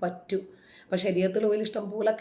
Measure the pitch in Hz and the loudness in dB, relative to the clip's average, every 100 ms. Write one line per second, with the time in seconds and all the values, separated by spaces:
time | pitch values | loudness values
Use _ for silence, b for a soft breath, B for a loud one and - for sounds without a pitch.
0 | 175 180 - 190 - B B B B 185 | -4 -4 -4 -4 -6 B B B B -2
1 | 196 180 185 190 214 214 214 214 202 214 | 0 2 2 2 2 2 0 -4 -6 0
2 | 214 220 | 0 2